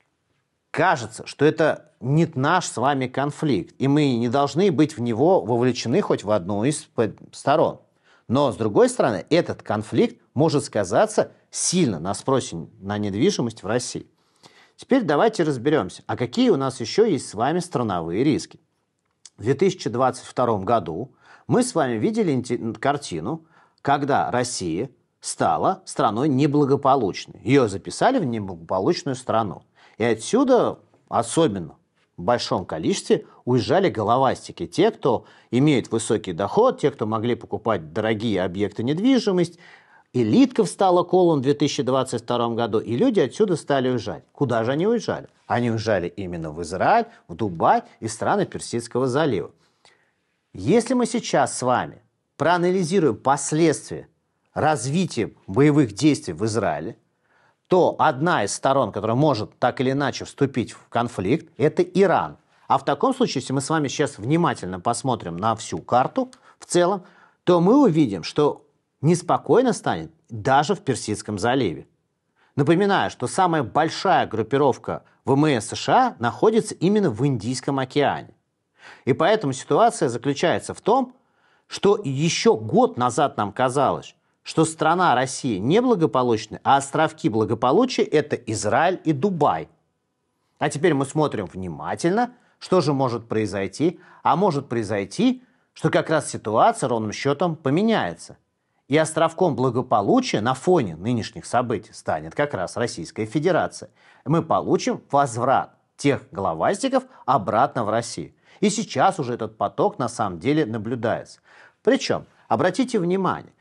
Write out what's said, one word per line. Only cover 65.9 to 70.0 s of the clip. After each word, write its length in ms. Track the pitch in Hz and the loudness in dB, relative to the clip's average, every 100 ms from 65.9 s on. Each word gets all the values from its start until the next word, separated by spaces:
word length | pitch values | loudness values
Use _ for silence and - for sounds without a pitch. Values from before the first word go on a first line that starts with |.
| 120 135 - 254 - _ _ | 2 2 -2 -6 -8 _ _
в 80 | - | -2
целом, 380 | 175 175 196 - _ _ _ | 2 2 0 -8 _ _ _
то 180 | - 175 | 2 4
мы 200 | 175 277 | 6 6
увидим, 420 | 254 160 131 95 | 6 4 2 -2
что 420 | - - 147 - _ _ _ _ | -4 0 0 -2 _ _ _ _
неспокойно 720 | 143 175 - 123 - 185 254 | 0 2 2 0 2 2 4
станет 400 | - 139 92 | 0 -2 -4